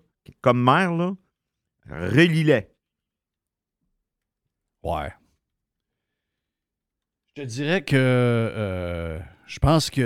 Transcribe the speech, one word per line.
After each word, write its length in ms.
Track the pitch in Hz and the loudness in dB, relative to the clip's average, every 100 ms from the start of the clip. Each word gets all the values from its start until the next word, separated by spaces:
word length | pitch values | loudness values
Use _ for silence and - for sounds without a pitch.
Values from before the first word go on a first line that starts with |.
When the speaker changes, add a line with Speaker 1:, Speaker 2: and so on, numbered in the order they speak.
| _ _ - - | _ _ -20 -4
Speaker 1:
comme 200 | 127 123 | 0 2
maire, 300 | 127 160 185 | 4 2 2
là, 200 | 170 180 190 _ _ _ _ _ _ - | -2 -4 -6 _ _ _ _ _ _ -16
relis-les. 800 | 71 90 131 175 160 151 120 - _ _ _ _ _ _ _ _ _ _ _ _ _ _ _ _ _ _ _ _ _ | -8 0 4 4 4 2 2 0 _ _ _ _ _ _ _ _ _ _ _ _ _ _ _ _ _ _ _ _ _
Speaker 2:
Ouais. 280 | 82 80 71 - _ _ _ _ _ _ _ _ _ _ _ _ _ _ _ _ _ _ _ _ _ 147 | -6 -6 -8 -14 _ _ _ _ _ _ _ _ _ _ _ _ _ _ _ _ _ _ _ _ _ -14
Je 60 | |
te 60 | 131 | -10
dirais 360 | 120 147 190 | -6 -2 -2
que, 120 | 185 135 | 0 2
euh, 1200 | 131 123 123 117 113 110 98 92 87 85 82 85 - - - | 4 2 2 2 -2 -4 -6 -6 -6 -6 -6 -8 -12 -20 -20
je 140 | - | -2
pense 300 | 135 160 - | 2 2 0
que 120 | 135 | -2